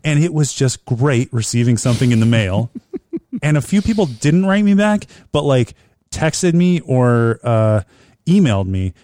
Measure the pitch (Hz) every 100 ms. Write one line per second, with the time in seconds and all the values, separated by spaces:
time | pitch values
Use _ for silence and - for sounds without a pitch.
0 | 156 147 170 151 143 - 135 - - 120
1 | 143 120 127 120 104 120 120 117 127 117
2 | 127 113 113 117 98 98 120 - - -
3 | - 339 - 247 147 151 - 202 202 220
4 | 170 113 147 170 190 196 208 196 214 208
5 | - - _ 147 147 131 117 - _ _
6 | _ - 156 - 185 165 180 175 - 127
7 | 123 120 117 113 123 113 110 107 - _
8 | _ _ - 196 156 98 95 95 95 -